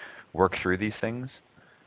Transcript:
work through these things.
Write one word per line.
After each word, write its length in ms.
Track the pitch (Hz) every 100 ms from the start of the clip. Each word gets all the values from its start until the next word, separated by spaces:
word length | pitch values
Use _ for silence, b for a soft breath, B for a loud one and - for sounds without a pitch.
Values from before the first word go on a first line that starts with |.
| B B B
work 220 | 78 92
through 240 | - 90 92
these 200 | 107 -
things. 420 | 113 120 131 - - b b b